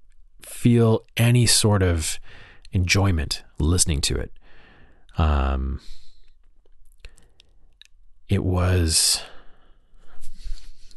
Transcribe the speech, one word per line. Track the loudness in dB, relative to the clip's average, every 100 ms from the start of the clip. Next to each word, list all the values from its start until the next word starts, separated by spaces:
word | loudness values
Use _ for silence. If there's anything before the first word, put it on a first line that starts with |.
| -20 -20 -20 -20
feel | -18 0 4 6 4 2 0
any | 0 4 4
sort | 4 4 4 4
of | 2 0 -2 -6 -10 -16 -20 -20 -6
enjoyment | -2 0 2 2 0 -2 -8 -10 -4
listening | 0 2 0 0
to | -2
it. | -4 -6 -14 -18 -20 -20 -20 -20 -20 -8 0
Um, | 2 2 0 -2 -4 -8 -8 -8 -8 -14 -18 -20 -20 -20 -20 -20 -20 -20 -20 -20 -20 _ _ -20 -20 -20 -20 -20 -20 -10 -2
it | 0
was, | 2 2 2 2 2 2 0 -2 -6 -14 -14 -18 -20 -20 _ -14 -8 -2 0 0 -4 -4 -6 -10 -12